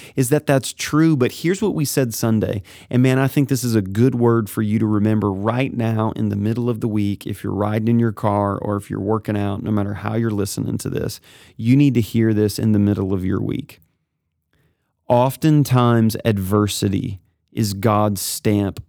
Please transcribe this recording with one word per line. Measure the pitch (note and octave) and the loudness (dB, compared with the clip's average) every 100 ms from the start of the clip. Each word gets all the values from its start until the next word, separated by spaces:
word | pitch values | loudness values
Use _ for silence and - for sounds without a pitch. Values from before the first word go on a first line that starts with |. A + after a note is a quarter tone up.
| - - | -10 -4
is | B2 | 0
that | D3 - | 0 2
that's | C3+ - | 0 0
true. | - - D3+ D#3+ D3 | -10 -2 2 2 2
But | B2 | 0
here's | - D#3+ G3 | -2 -4 -2
what | G#3 D#3 | -2 -2
we | C#3+ | -2
said | - B2+ | 0 -2
Sunday. | A2 A#2 A2 - - - - - | 0 0 0 0 -4 -8 -20 -4
And | A#2+ | 2
man, | C3 C3 | 4 4
I | C3+ | 2
think | - C#3 | 0 0
this | C3 | -2
is | A#2+ A2+ | 0 0
a | |
good | F#2+ G2+ B2+ B2+ | 0 2 2 4
word | A#2 A#2 G#2 | 2 2 0
for | - | -4
you | G#2+ G#2+ | -2 0
to | A2 | 0
remember | G#2 G#2+ G#2+ G#2 | 2 2 2 0
right | F#2+ G#2 A#2+ C3+ | -2 -2 -2 -2
now | A#2+ A2+ A2 A2 - | -2 -2 0 -2 -2
in | A2 | -4
the | G2+ | -2
middle | G#2 A#2 A#2+ | -2 -2 -2
of | A2 | -2
the | A#2 | -2
week, | G#2+ G2+ G2 - | -2 -2 -4 -8
if | G2+ | -8
you're | G2+ | -6
riding | G2 G2+ G#2+ A2 | -4 -2 0 2
in | A#2 | 2
your | A#2 | 2
car | G#2 G#2+ G2+ G2+ G2 | 0 -2 0 0 -2
or | - G2+ | -4 -6
if | - | -6
you're | G2+ | -6
working | G2+ A2 G#2+ G#2 | -2 -4 -2 -2
out, | G2+ G2 | -2 -4
no | - | -2
matter | G#2+ G2+ G2 | -2 -2 -6
how | G#2+ A2 | -6 -2
you're | A2+ | -2
listening | G#2 G#2 - A2 A2 | -2 -4 -4 -6 -6
to | - | -4
this, | - - - _ - - - | -4 -6 -8 _ -20 -20 -6
you | A2+ C3+ | 2 4
need | C#3+ | 6
to | A#2+ | 4
hear | G#2+ A2+ A2+ | 0 2 2
this | G#2+ G#2 - | 2 0 0
in | A2 | 2
the | G#2 | 2
middle | G2+ G2+ F#2+ | 2 2 -2
of | G2 | -2
your | F2+ G2 | -2 -2
week. | G#2 - - - _ _ _ _ _ _ _ _ _ _ _ _ - | -4 -6 -8 -16 _ _ _ _ _ _ _ _ _ _ _ _ 0
Oftentimes, | A#2+ C3 - D#3+ D3+ C3+ B2+ A#2+ A#2 A2+ A2 A#2 | 2 2 2 2 4 4 4 4 4 4 2 0
adversity | G2+ F#2 G#2+ G#2 - G#2 F#2+ - G2 _ _ _ | 0 2 2 2 0 -2 -2 -4 -8 _ _ _
is | - G#2+ G2 | -4 -4 0
God's | A2 G#2 G#2 G2+ | 2 2 2 -2
stamp | - - A2 G#2 G2 - | -6 -4 0 0 -2 -6